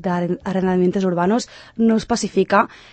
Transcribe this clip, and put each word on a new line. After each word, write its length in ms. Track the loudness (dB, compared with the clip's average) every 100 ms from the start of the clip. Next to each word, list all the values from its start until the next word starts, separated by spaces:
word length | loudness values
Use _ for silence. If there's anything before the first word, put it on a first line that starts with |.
d'arrendamientos 1040 | -4 -4 -4 -4 -4 -2 0 2 2 0 -2
urbanos, 400 | 0 0 0 -4 -16 -14 0
no 200 | 2 2
especifica, 640 | 0 -4 -2 -2 2 2 0 -4 -20